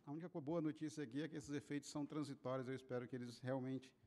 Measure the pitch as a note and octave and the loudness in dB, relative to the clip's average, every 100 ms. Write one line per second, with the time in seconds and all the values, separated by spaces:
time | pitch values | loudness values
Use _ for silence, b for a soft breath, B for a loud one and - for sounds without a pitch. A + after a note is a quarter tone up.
0 | - D3+ E3+ F3 C#3 E3+ D#3 C#3+ D#3 D3+ | -6 -4 -2 -2 2 4 4 2 -2 -2
1 | C3+ C3+ D#3 D#3 C3 C#3+ - C#3+ - - | -2 0 -2 -4 -2 -2 0 -2 0 0
2 | C#3+ D#3 C3+ C3+ B2+ C3 B2 C3 C3 B2 | 0 0 0 0 2 2 2 -2 0 -2
3 | B2 C3 B2 A#2 B2+ C3+ C3 C3 - - | 0 -2 -2 -2 2 2 4 0 -2 -14